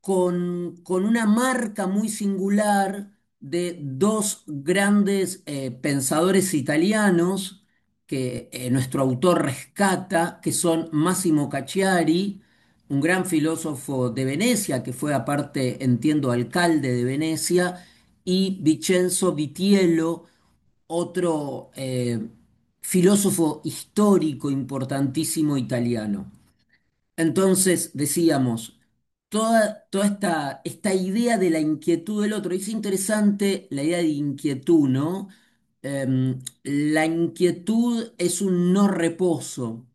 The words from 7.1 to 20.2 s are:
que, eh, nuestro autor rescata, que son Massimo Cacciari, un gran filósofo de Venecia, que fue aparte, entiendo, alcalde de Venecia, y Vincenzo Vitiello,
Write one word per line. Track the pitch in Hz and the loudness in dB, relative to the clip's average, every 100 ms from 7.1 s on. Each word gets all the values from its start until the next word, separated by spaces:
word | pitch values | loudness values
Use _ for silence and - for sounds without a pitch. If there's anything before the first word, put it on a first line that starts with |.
| 170 175 190 - - _ _ _ _ _ | 4 2 0 -6 -14 _ _ _ _ _
que, | 139 127 120 - | -4 -4 -6 -12
eh, | 123 123 | -10 0
nuestro | 131 127 143 | 0 0 0
autor | 131 123 180 170 | 0 2 2 2
rescata, | 151 123 - - 196 185 - 170 175 - | 0 -4 -12 0 0 0 -2 0 0 -4
que | 170 | -4
son | - 175 165 165 | 0 0 0 0
Massimo | 151 165 185 180 151 143 | 0 0 2 2 2 0
Cacciari, | 143 139 190 190 180 156 175 202 - _ _ _ _ _ | -6 -4 0 2 2 2 2 0 -6 _ _ _ _ _
un | 139 | -2
gran | 156 185 185 | 0 0 0
filósofo | 160 151 160 160 131 - 135 123 | 0 0 -2 -6 -8 -6 -4 -2
de | 113 131 | -2 -4
Venecia, | 147 233 240 - 131 | 0 0 0 -2 -4
que | 131 | -6
fue | 127 151 | -6 -2
aparte, | 139 123 143 143 143 127 - | -2 -2 -4 -4 -2 -4 -2
entiendo, | 131 120 156 151 139 | 0 2 2 2 0
alcalde | 120 120 - 170 156 135 | 0 -2 0 2 2 2
de | 123 | 0
Venecia, | 123 135 160 156 - 180 180 180 - _ _ _ | 0 -2 -2 -2 0 0 0 -4 -18 _ _ _
y | - 185 190 190 | -2 0 0 0
Vincenzo | 151 156 - 180 180 180 185 147 | 0 0 2 2 2 0 0 0
Vitiello, | 147 - 190 196 180 165 160 165 | -6 -2 2 4 4 2 0 -4